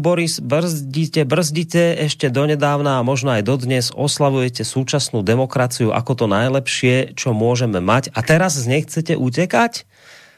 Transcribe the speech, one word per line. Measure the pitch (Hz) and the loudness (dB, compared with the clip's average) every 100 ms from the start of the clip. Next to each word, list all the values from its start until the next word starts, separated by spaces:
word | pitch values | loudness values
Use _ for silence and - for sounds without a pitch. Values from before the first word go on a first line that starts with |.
Boris, | 160 175 170 - | 2 2 0 -4
brzdíte, | 120 147 175 156 135 143 160 160 | -2 0 0 -4 -6 -4 -2 0
brzdíte | 135 156 160 156 165 170 170 165 | 2 0 0 -2 0 2 2 2
ešte | 151 - 143 | -2 -2 -2
donedávna | 127 151 147 147 143 143 131 | 0 0 2 2 2 2 0
a | 120 | 0
možno | 135 135 | 0 0
aj | 113 | 0
dodnes, | 104 135 123 127 120 | 0 0 0 -2 -2
oslavujete | - 143 - 143 135 127 120 113 | -2 -4 0 2 2 -2 -4 -4
súčasnú | 131 127 147 - 113 | -2 -2 -2 -2 -2
demokraciu | 95 120 131 135 123 - 110 101 | 2 2 2 0 -2 0 0 0
ako | 117 | -2
to | 120 110 | -2 0
najlepšie, | 98 123 135 127 - 127 127 131 - | 2 2 0 -2 0 2 2 0 -4
čo | 131 | -2
môžeme | 110 117 123 120 95 | 0 2 2 0 0
mať. | 90 123 - | 2 2 0
A | 113 | -4
teraz | 113 160 185 | 2 2 2
z | 139 120 | 0 0
nej | 147 | -2
chcete | 160 160 165 160 | -2 -4 -2 -2
utekať? | 127 123 180 233 233 - - _ - - - | 0 0 0 2 0 -2 -14 _ -20 -20 -20